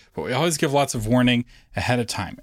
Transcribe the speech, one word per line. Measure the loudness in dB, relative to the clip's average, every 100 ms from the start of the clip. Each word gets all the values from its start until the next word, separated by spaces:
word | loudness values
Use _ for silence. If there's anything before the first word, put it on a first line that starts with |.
| _
but | -10
we | -4
always | -2 0 0
give | 0
lots | 2 0
of | -2 0
warning | 4 4 2 0 -12 _ -6
ahead | -2 0
of | -2
time. | -6 -8 -8